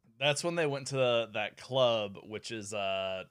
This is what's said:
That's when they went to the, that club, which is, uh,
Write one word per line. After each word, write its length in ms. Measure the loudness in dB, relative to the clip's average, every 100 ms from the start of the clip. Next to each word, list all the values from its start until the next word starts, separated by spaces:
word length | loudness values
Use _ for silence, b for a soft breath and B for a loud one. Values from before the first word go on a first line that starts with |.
| _ -2
That's 240 | 0 2
when 140 | 0 0
they 100 | 0
went 220 | 0 -2
to 80 | 2
the, 320 | 4 4 0
that 220 | -2 -4 -6
club, 600 | -2 4 4 4 0 -6 -10
which 240 | -10 -8
is, 240 | -8 -6
uh, 480 | -4 -2 -2 -2 -6 -10